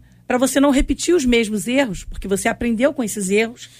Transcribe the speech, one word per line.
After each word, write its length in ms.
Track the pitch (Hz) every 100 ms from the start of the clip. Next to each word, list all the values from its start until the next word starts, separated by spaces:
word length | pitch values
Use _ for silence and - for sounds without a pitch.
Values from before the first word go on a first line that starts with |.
| - _ -
Pra 100 | 247
você 220 | 262 277
não 120 | 285
repetir 440 | 262 302 277 - 349
os 80 |
mesmos 440 | 254 233 214 214 175
erros, 360 | 262 262 170
porque 240 | - - 190
você 220 | 196 233
aprendeu 440 | - 240 220 277
com 100 | 302
esses 260 | 226 214 185
erros. 400 | 202 226 247 -